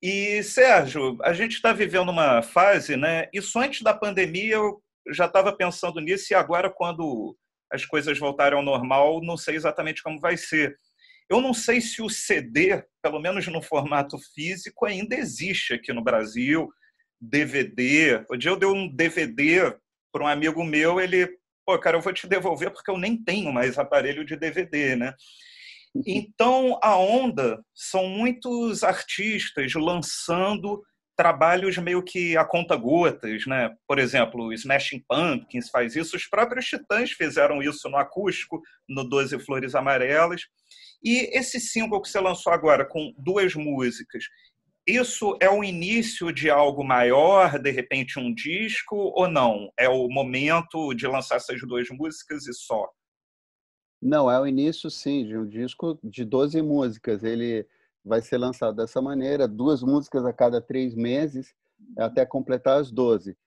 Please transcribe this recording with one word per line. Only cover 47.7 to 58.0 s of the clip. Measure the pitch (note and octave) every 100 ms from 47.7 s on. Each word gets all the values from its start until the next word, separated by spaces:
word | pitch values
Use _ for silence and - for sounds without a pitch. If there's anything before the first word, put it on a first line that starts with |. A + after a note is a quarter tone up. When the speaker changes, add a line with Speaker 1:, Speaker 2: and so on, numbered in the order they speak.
Speaker 1:
repente | B2+ B2 C3+ C3+ -
um | B2
disco, | A2+ D3 F3 A3 A3 - G#3 G3
ou | - F3+
não? | D#3 B2 G#2 G2+ -
É | B2+
o | C3 B2
momento | C3 C3 C3 C#3+ E3 E3 E3 D3+
de | B2 C3+
lançar | C3 B2+ B2
essas | - B2
duas | B2+ B2 A#2+
músicas | B2+ D#3+ D#3 - D3+ C3+
e |
só? | A#2+ - A2+ G2 _ _ _ _ _ _ _ _ _ _ _
Speaker 2:
Não, | B2+ D3+ C3+
é | B2
o | C#3
início, | C3+ D3 D#3+ E3
sim, | - C#3+ C#3+ A2+
de | A2
um | A2
disco | G#2+ B2 - E3+ D#3
de | - G#2
doze | A#2 B2+ D3 D#3+
músicas. | D3+ C#3+ B2+ A2 - G#2
Ele | A2 A#2 A#2+ A2+ G#2 _ _ _